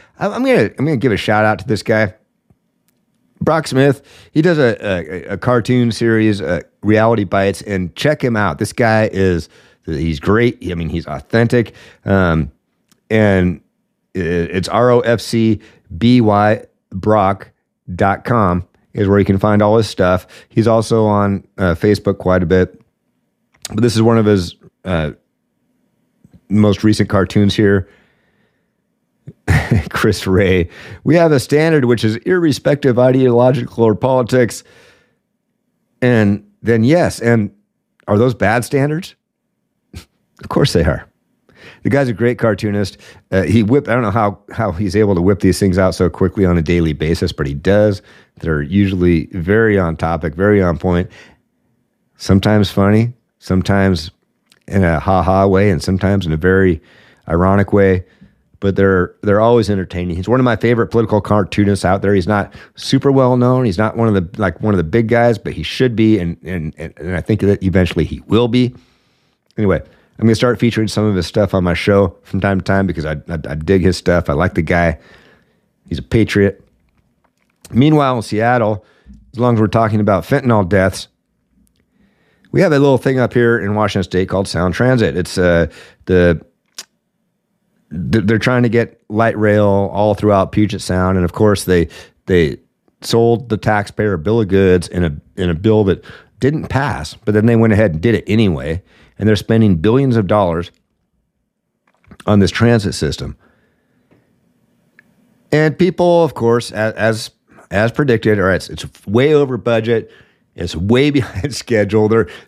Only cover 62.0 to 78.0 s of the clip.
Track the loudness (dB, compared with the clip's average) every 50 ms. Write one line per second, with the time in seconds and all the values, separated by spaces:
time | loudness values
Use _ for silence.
62 | 0 0 0 0 0 0 -2 -2 -2 -6 -10 -20 -20 _ _ -12 -4 -2 -2 0
63 | 2 2 2 2 2 2 2 2 2 2 2 0 0 -2 -2 -2 -2 -2 -2 -2
64 | 0 0 0 0 -2 -4 -6 -4 -4 -4 -4 -4 -2 0 0 0 -2 0 0 0
65 | 0 2 2 2 2 2 0 0 -6 -10 -10 -10 -10 -10 -4 -2 -2 -2 0 0
66 | 2 2 2 2 0 -4 -8 _ -10 -10 -10 -8 -8 -10 -10 -12 -16 -16 -14 -12
67 | -10 -6 -6 -6 -4 -4 -2 0 2 0 0 0 -2 0 0 2 0 0 0 -2
68 | -4 -4 -6 -12 -6 0 0 0 2 2 0 0 -2 -2 -4 -12 _ _ _ _
69 | _ _ _ _ _ _ _ _ _ _ -6 -2 0 0 0 -2 -4 -10 _ _
70 | _ _ _ -2 0 2 2 2 2 0 0 0 0 -2 0 -2 -4 -2 -2 -2
71 | 0 0 0 -2 -4 -2 0 -2 0 0 0 0 0 0 -2 -2 0 2 2 2
72 | 2 0 -4 _ _ -8 -6 -2 -2 0 -2 -2 -2 -2 0 0 0 -2 -4 -4
73 | -6 -6 -6 -8 -8 -10 -10 -10 -8 -8 -10 -6 -2 0 0 2 2 0 -2 0
74 | -2 0 0 0 0 -2 -2 -2 -2 -2 -2 -4 -2 0 0 0 0 0 -2 -4
75 | _ -20 -20 -20 _ _ _ _ _ _ _ _ _ _ _ _ _ -12 -10 -10
76 | -8 -2 0 0 0 0 0 0 0 0 -2 _ _ _ _ _ _ _ _ _
77 | _ _ _ _ _ _ _ _ _ _ _ _ _ -4 0 2 4 4 4 2